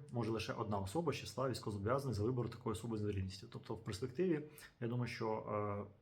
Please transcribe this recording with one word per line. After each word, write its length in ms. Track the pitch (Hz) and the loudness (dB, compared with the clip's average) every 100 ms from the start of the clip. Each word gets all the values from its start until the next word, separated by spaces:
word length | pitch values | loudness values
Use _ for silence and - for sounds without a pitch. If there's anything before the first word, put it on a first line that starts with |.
| - | -4
може 200 | 123 113 | 0 2
лише 220 | 110 101 | 2 0
одна 260 | - 107 101 | -2 0 0
особа 340 | 95 165 160 | 0 0 2
з 40 | 123 | 0
числа 340 | - - 131 | -2 0 0
військовозобов'язаних 680 | 117 - 101 101 135 135 98 | 0 -2 0 2 2 2 2
за 60 | |
вибору 260 | 107 127 110 | 2 2 0
такої 240 | - 113 | -2 -2
особи 260 | 104 117 107 | -2 0 0
з 20 | |
інвалідністю. 460 | 104 98 95 - - | 2 0 0 -4 -10
Тобто 240 | - - | -10 -6
в 100 | 110 | -6
перспективі, 580 | - - 131 151 185 151 - - - - | -4 -2 -2 2 4 4 0 -12 -16 -4
я 80 | 120 | 0
думаю, 200 | 123 120 | 0 0
що, 760 | - 110 110 - 107 104 101 104 | 0 0 0 0 0 2 0 -4
е, 20 | - | -12